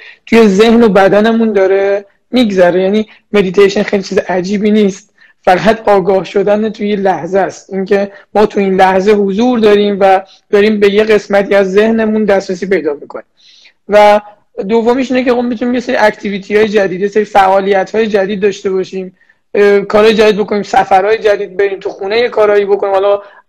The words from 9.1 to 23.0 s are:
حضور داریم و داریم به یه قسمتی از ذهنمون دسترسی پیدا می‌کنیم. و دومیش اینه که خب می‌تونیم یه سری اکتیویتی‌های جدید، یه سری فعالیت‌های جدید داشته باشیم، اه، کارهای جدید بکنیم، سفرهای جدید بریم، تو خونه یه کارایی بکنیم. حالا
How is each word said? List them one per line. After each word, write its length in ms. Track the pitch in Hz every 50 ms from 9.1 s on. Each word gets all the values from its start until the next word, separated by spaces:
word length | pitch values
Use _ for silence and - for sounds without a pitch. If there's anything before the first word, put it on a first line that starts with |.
حضور 460 | 214 202 202 196 190 208 240 254 247 233
داریم 380 | 214 208 208 202 208 208 202 185
و 200 | 196 190 190 190 - - _ _ _ _
داریم 300 | 202 202 202 220 214 208
به 140 | 208 202 196
یه 100 | 208 220
قسمتی 500 | 220 214 202 - - 202 202 196 - 202
از 180 | 196 202 190
ذهنمون 520 | 185 202 214 226 226 220 220 214 214 220 220
دسترسی 420 | 202 196 190 196 - 185 180 208
پیدا 280 | 185 202 170 147 156 143
می‌کنیم. 320 | 147 143 127 - 117 - _ _ _ _ _ _ _ _ _ _ _ _ -
و 320 | 196 208 208 208 208 214 - - - _ _ _ _ - 220 190
دومیش 440 | 226 233 214 233 240 277 254 254
اینه 120 | 254 254 247
که 100 | 269 240
خب 60 | 240
می‌تونیم 340 | 247 240 220 220 247 240 247
یه 60 | 254
سری 160 | - - 247
اکتیویتی‌های 720 | - 214 214 214 - - 208 196 196 196 - 208 208 220 214
جدید، 320 | 202 214 196 196 185 175
یه 80 | 202 202
سری 160 | 202 214 208
فعالیت‌های 840 | 208 - 208 190 190 190 196 196 196 202 190 185 - - 220 226
جدید 340 | 214 208 202 190 190 214 190
داشته 300 | 208 202 185 - - 202
باشیم، 460 | 190 190 185 185 196 190 185 185 - _ _ _ _ _ _ _ -
اه، 260 | 202 202 202 202 202
کارهای 340 | 196 202 - 208 214 226 220
جدید 220 | 208 220 214 208
بکنیم، 260 | 202 208 - 220 208
سفرهای 560 | 190 - - 190 185 - 202 190 190 208 220 220
جدید 380 | 196 214 202 196 202 185 180
بریم، 240 | 180 202 196 196 180
تو 100 | - 190
خونه 280 | - - 196 196 214 233
یه 100 | 240 233
کارایی 360 | - 220 214 208 208 202 202
بکنیم. 280 | 190 202 196 208 196
حالا 300 | 196 190